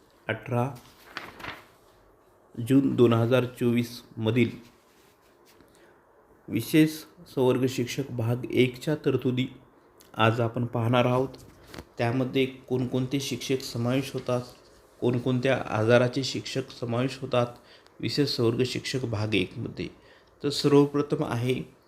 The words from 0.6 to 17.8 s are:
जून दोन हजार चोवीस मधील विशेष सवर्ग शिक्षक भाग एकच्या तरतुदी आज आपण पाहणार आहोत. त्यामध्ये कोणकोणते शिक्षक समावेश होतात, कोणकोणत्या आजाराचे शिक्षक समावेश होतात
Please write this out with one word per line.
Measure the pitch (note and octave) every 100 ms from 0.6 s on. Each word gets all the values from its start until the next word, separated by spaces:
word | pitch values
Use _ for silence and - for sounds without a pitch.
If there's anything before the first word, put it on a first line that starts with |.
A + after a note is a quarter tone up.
| B2+ - - - - - - - - - - _ _ _ _ _ _ _ _ - A#2
जून | C3+ C3+ A#2+
दोन | A#2
हजार | A#2 A#2 B2+ B2
चोवीस | - A#2+ A#2+ A#2 - - A2+
मधील | A2 A#2+ A2+ - - _ _ _ _ _ _ _ _ _ - _ - _ _ _ _ _ -
विशेष | A#2 A#2 D#3+ D#3 - - - - -
सवर्ग | B2+ B2+ C3
शिक्षक | B2+ A#2+ - C3+
भाग | A#2+ A2+ B2 -
एकच्या | - B2+ B2 - D3+
तरतुदी | D3+ C3 B2+ B2 C3 - - _ _ _ - -
आज | A2+ A#2
आपण | A#2 B2 A#2
पाहणार | B2 A2+ B2 B2
आहोत. | B2+ C3 - - - - - - -
त्यामध्ये | A#2 C3 B2+ C3+ C3
कोणकोणते | - - B2+ B2 B2+ B2+ C#3
शिक्षक | C3+ A#2+ - C3
समावेश | - A#2 A#2+ C3 C3+
होतात, | C3 B2+ B2 B2 - - - _ -
कोणकोणत्या | B2 B2 C3 B2+ C3+ B2+ -
आजाराचे | G#2+ A2 A#2+ B2 C3+
शिक्षक | B2+ A#2 - C3+ C3
समावेश | - A#2 A#2 C3 -
होतात | C3 A#2+ A#2+ - - -